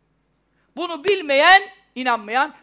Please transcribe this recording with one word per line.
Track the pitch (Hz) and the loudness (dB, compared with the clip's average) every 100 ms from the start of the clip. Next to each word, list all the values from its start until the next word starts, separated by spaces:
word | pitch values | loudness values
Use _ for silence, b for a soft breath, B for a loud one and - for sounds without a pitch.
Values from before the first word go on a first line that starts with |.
| _ _ _ _ _ b b 277 | _ _ _ _ _ b b -12
Bunu | 349 320 | -10 -6
bilmeyen, | 370 381 294 277 330 392 392 - _ 240 | -4 -4 -2 2 6 4 2 -20 _ -8
inanmayan | 254 226 208 240 294 - | -6 -6 -4 -4 -6 -8